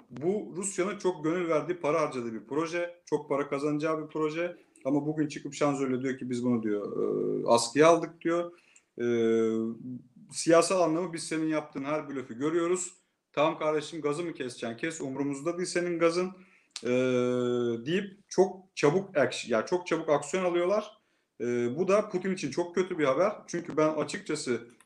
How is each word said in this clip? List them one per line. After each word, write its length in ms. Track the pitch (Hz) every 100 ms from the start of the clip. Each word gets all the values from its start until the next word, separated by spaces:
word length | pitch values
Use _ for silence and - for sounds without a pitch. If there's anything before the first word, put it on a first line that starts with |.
| -
Bu 420 | 120 160 208 - 156
Rusya'nın 420 | 196 - 185 202
çok 260 | 185 165
gönül 240 | 151 180 165
verdiği, 260 | 156 147
para 260 | 175 147 160
harcadığı 320 | 147 131 117
bir 120 | 110 101
proje. 520 | 139 165 170 175 - -
Çok 220 | 147 147
para 200 | 139 143
kazanacağı 540 | 139 151 147 160 156
bir 60 | 151
proje. 480 | 156 156 156 175 175 _ _
Ama 220 | 135 143 147
bugün 220 | 156 147
çıkıp 260 | 147 151
şanzölye 480 | - 147 135 135 127
diyor 160 | 135 131
ki, 120 | 123
"Biz 140 | 120
bunu," 180 | 123 117
diyor, 340 | 107 104 101 -
e, 500 | 104 104 104 104 98
"askıya 400 | 117 - 139 160
aldık," 320 | 165 160 -
diyor. 320 | 170 170 175 - _ - _ -
E, 60 | 120 117 113 113 113 113 113 117 127 123 - - -
"siyasal 480 | - 160 165 170 185
anlamı 320 | 165 160 180
biz 100 | 165
senin 240 | - 160 160
yaptığın 380 | 156 151 143
her 240 | 139 151 143
blöfü 300 | 139 131 117
görüyoruz. 540 | 147 170 170 185 - - _ _ _
Tamam 260 | - 156 165
kardeşim, 420 | 156 156 147 165
gazı 240 | 143 147
mı 100 | 175
keseceksin? 420 | 147 127 - 117 113
Kes, 240 | 160 160
umurumuzda 560 | 143 131 143 139 151 175
değil 120 | 180
senin 300 | 180 175 170
gazın," 320 | 170 170 185 - - _ _ -
e, 60 | - 127 127 123 123 123 123 123 120 113 127
deyip 320 | 185 202 - -
çok 280 | - 190 - -
çabuk 420 | - 147 185 196 151
action, 420 | 123 - 104 113
ya 80 | -
çok 200 | 180 175
çabuk 220 | 165 160
aksiyon 360 | 143 - 185
alıyorlar. 540 | 180 175 180 208 208 - _ _ _ -
E, 360 | 120 123 120 139
bu 120 | 185
da 200 | 202 202
Putin 260 | 180 190
için 160 | 185 143
çok 240 | 147 175
kötü 240 | 196 185 175
bir 60 |
haber. 280 | 139 135 196 - -
Çünkü 300 | 175 160 143
ben 120 | 156
açıkçası 720 | 151 - 202 - 151 - 117 - -